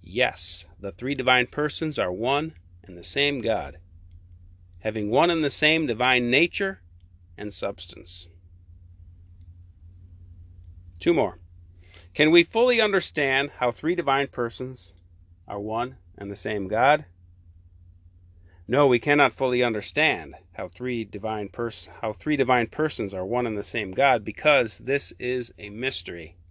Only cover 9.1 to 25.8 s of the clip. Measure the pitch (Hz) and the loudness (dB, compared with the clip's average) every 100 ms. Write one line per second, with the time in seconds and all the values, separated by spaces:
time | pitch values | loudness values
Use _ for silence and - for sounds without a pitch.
9.1 | - - - - - - - - - - | -20 -20 -20 -20 -20 -20 -20 -20 -20 -20
10.1 | - - - - - - - - - - | -20 -20 -20 -20 -20 -20 -20 -20 -4 0
11.1 | 170 104 - - - - - - - - | 2 0 -4 -20 -20 -20 -20 -20 -20 -20
12.1 | - 151 170 170 220 247 233 214 196 - | 2 6 6 6 2 2 4 2 2 -2
13.1 | - 139 135 139 - 123 117 156 170 143 | -2 0 0 -2 -2 -2 0 -4 -2 0
14.1 | 139 139 - 117 - 131 131 - - _ | 0 0 -4 -6 -4 -10 -10 -16 -18 _
15.1 | - - - - 104 104 110 127 131 - | -20 -20 -20 -12 -10 -6 -4 -6 -8 -20
16.1 | - 101 98 - 107 95 107 131 151 151 | -14 -10 -6 -4 -4 -2 4 4 4 0
17.1 | _ - - - - - - - - - | _ -20 -20 -20 -20 -20 -20 -20 -20 -20
18.1 | - - - - - - 127 143 123 147 | -20 -20 -20 -20 -20 -2 4 6 4 4
19.1 | 143 135 - 135 123 120 107 - - 156 | 4 4 2 -2 2 0 -2 -4 0 0
20.1 | 110 78 - _ - 95 - 123 120 104 | 0 -8 -18 _ -12 -12 -10 -6 -6 -6
21.1 | 104 107 110 101 - 117 - - - 113 | -8 -6 -6 -8 -6 -8 -8 -16 -8 -8
22.1 | 110 - 147 127 123 117 - 156 - 104 | -6 -4 0 4 4 2 -2 -4 -2 -6
23.1 | 95 92 120 123 104 101 120 98 92 139 | -6 -4 -2 -2 -4 -6 -6 -6 2 4
24.1 | 123 104 101 151 143 117 - 117 139 - | 4 0 -2 4 4 2 -6 -4 -4 -4
25.1 | - 120 127 120 - 101 104 | -10 -6 -4 -6 -14 -16 -6